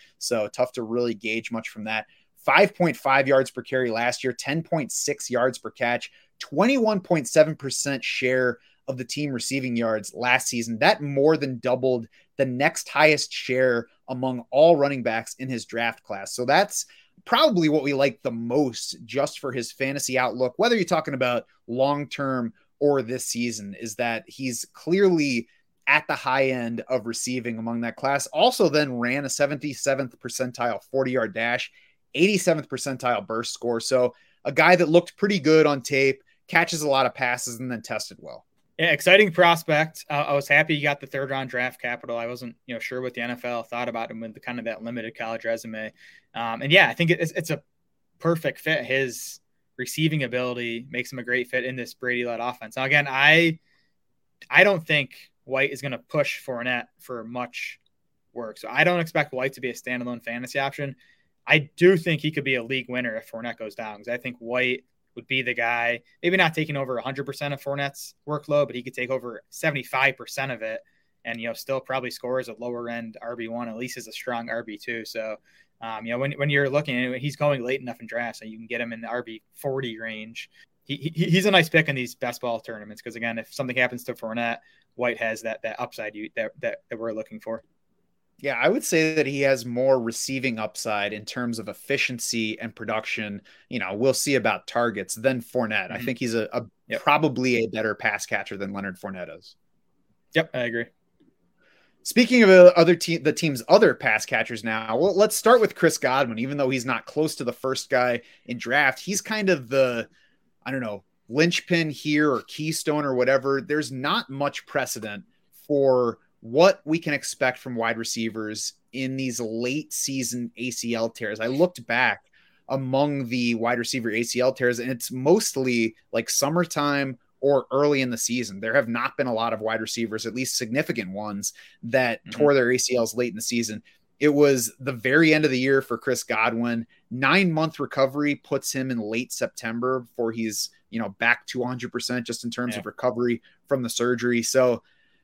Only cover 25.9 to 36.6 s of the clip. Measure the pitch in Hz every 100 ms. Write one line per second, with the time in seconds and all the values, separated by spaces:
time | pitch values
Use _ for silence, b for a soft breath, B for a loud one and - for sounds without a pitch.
25.9 | 151 - 139 135 131 135 127 117 117 -
26.9 | 127 113 113 123 127 120 113 113 117 117
27.9 | - 135 139 - 151 233 247 175 151 143
28.9 | 123 120 139 139 - 143 143 147 127 143
29.9 | 131 127 - 123 - 123 120 120 101 -
30.9 | 135 131 127 110 95 117 123 - b b
31.9 | b _ 135 190 196 - 156 135 131 139
32.9 | 127 123 107 98 113 117 - 120 117 -
33.9 | 131 123 b b b - 143 160 180 156
34.9 | 170 175 - 202 202 139 156 151 139 -
35.9 | 139 135 131 _ _ - 156